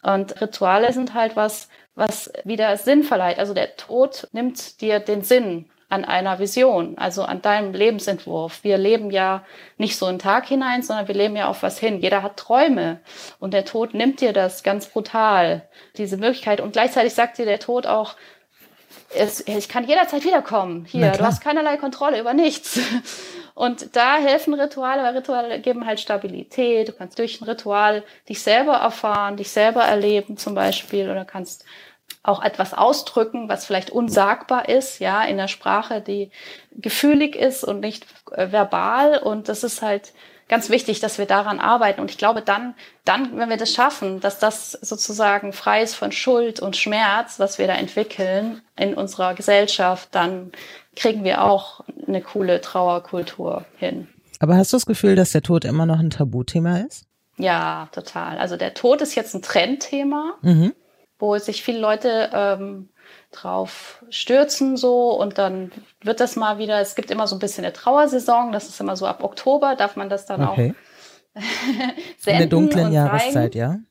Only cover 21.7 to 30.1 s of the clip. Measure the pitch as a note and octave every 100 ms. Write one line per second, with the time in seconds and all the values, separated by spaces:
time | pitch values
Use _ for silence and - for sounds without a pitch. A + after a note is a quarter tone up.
21.7 | D4 C#4 C4 C#4+ B3 A#3 C4+ D#4+ D4 -
22.7 | - B3+ A#3 - - - F4 - - A#3+
23.7 | B3 - A#3+ A#3+ D4+ C#4 C#4+ D4 D4 C#4+
24.7 | C#4+ B3+ C4+ B3+ B3+ B3+ B3 A#3+ A#3 A#3+
25.7 | A#3+ A3+ A3 - G#3 G3+ F#3 - - B3
26.7 | A3+ A3 G#3+ F3+ - A#3 - G#3+ A3+ G#3
27.7 | G3+ G#3 G#3+ G#3 - _ G3+ - A3 C#4+
28.7 | C4 A3+ A3+ A3 G#3 G#3 - D4+ - G#3+
29.7 | A#3 A#3 G#3 G#3